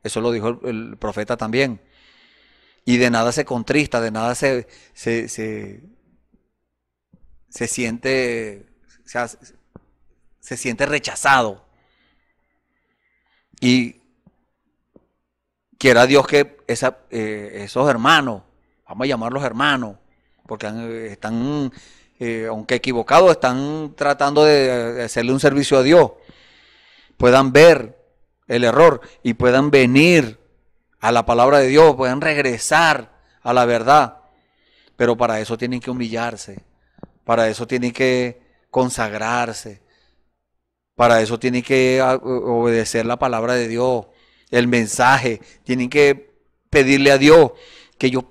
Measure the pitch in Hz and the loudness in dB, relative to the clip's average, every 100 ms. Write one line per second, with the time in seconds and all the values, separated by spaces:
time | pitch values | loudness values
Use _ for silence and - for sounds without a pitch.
0 | 107 - 120 117 110 120 127 110 113 104 | -8 -6 -4 -4 -6 -8 -10 -10 -12 -12
1 | 107 104 107 120 110 120 135 104 _ _ | -10 -8 -8 -8 -4 -4 -4 -6 _ _
2 | _ _ _ _ _ _ _ _ - 123 | _ _ _ _ _ _ _ _ -2 0
3 | 123 117 117 120 139 123 110 139 143 120 | 2 0 -2 -4 -6 -8 -4 -4 -2 -4
4 | 117 110 117 123 139 127 113 _ _ - | -4 -6 -6 -4 -4 -4 -8 _ _ -12
5 | - 117 113 - 110 107 101 104 170 240 | -6 -6 -8 -12 -10 -12 -16 -20 _ _
6 | _ _ _ _ _ _ _ _ _ _ | _ _ _ _ _ _ _ _ _ _
7 | _ _ - - _ - 113 - 117 120 | _ _ -20 -20 _ -12 -10 -8 -8 -6
8 | 131 131 123 117 110 101 _ _ _ _ | -4 -4 -4 -8 -12 -16 _ _ _ _
9 | _ 123 120 - _ _ _ - _ _ | _ -10 -10 -12 _ _ _ -20 _ _
10 | _ _ _ _ - 123 127 113 139 147 | _ _ _ _ -16 -10 -8 -4 -4 -4
11 | - - 143 135 113 95 _ _ _ _ | -6 -4 2 2 0 -8 _ _ _ _
12 | _ _ _ _ _ _ _ _ _ _ | _ _ _ _ _ _ _ _ _ _
13 | _ _ _ _ _ _ 123 127 120 - | _ _ _ _ _ _ 0 0 -2 -12
14 | _ _ _ _ _ _ _ _ _ _ | _ _ _ _ _ _ _ _ _ _
15 | _ _ _ _ _ _ _ _ 131 120 | _ _ _ _ _ _ _ _ 2 4
16 | 127 139 135 147 139 _ - 117 131 - | 4 4 2 0 0 _ -10 -4 -4 -6
17 | _ 117 107 107 104 101 101 123 143 120 | _ -10 -8 -10 -14 -16 -10 -2 -2 0
18 | 127 160 135 101 _ _ _ _ _ 98 | 2 0 0 -10 _ _ _ _ _ -8
19 | 135 123 113 135 135 113 147 135 113 95 | -6 -6 -6 -8 -8 -2 -2 -2 -6 -14
20 | _ _ _ _ - 107 104 113 117 113 | _ _ _ _ -18 -12 -12 -12 -12 -12
21 | 113 101 113 117 131 147 135 - - _ | -14 -12 -8 -6 -4 -6 -8 -12 -20 _
22 | _ _ 120 113 110 110 110 123 131 120 | _ _ -10 -8 -8 -10 -6 -4 -4 -6
23 | 110 151 185 160 127 127 143 156 151 - | 2 6 6 4 0 -2 -6 -10 -12 -6
24 | 143 139 143 147 151 147 131 123 117 120 | -4 -2 -2 2 4 4 2 -2 -4 -8
25 | 117 - 120 135 147 139 135 135 131 170 | -6 -4 -2 0 0 0 0 2 4 4
26 | 135 - - _ _ _ _ _ _ _ | 4 -2 -20 _ _ _ _ _ _ _
27 | _ _ 123 131 135 135 170 143 113 - | _ _ 2 4 4 8 8 6 -2 -18
28 | _ _ _ _ _ 120 120 123 165 131 | _ _ _ _ _ 0 2 6 6 4
29 | - _ 123 113 123 127 147 139 123 131 | -10 _ -6 0 2 2 4 4 4 4
30 | 170 170 120 113 _ _ _ _ _ _ | 6 4 0 -10 _ _ _ _ _ _
31 | 110 117 110 120 127 143 131 143 160 131 | 0 0 2 2 4 4 4 6 6 6
32 | 127 131 160 143 135 113 - 156 165 143 | -2 -2 -2 -2 -2 -4 -2 2 2 0
33 | 110 _ _ _ 123 123 120 117 113 151 | -6 _ _ _ -2 0 2 0 4 4
34 | 123 - _ _ _ _ _ _ _ _ | 4 -6 _ _ _ _ _ _ _ _
35 | 120 117 117 110 107 113 123 127 120 127 | 0 0 -2 -2 -6 -8 -6 -8 -8 -8
36 | 117 113 117 110 - 95 _ _ _ _ | -8 -6 -8 -10 -18 -20 _ _ _ _
37 | - _ - 117 113 107 117 127 123 117 | -20 _ -2 0 0 -2 -6 -4 -6 -2
38 | 131 127 123 120 _ _ _ 127 127 120 | 0 0 -4 -8 _ _ _ -4 -2 -4
39 | 110 104 110 120 117 110 113 101 _ _ | -8 -6 -4 -4 -6 -10 -18 -20 _ _
40 | _ _ _ _ _ _ _ _ _ - | _ _ _ _ _ _ _ _ _ 0
41 | 120 113 110 113 131 123 117 135 127 131 | 2 4 2 -4 -2 -4 0 0 2 2
42 | 131 131 127 127 120 120 117 117 107 117 | 0 -2 -4 -6 -4 -2 0 -2 -2 -4
43 | 113 123 135 113 117 123 117 117 127 120 | -4 -4 -4 -4 -2 -4 -4 -4 -2 -4
44 | 101 _ _ _ _ 123 123 123 107 - | -8 _ _ _ _ -2 0 -2 -2 0
45 | 123 135 123 110 - _ - 127 123 147 | 2 2 -2 -8 -14 _ -6 -6 -2 2
46 | 143 139 - _ _ _ _ 151 131 139 | 2 2 -8 _ _ _ _ 0 2 2
47 | 139 139 143 165 135 - - - _ _ | 4 4 6 6 6 0 -20 -20 _ _
48 | 131 127 123 | -2 -2 -8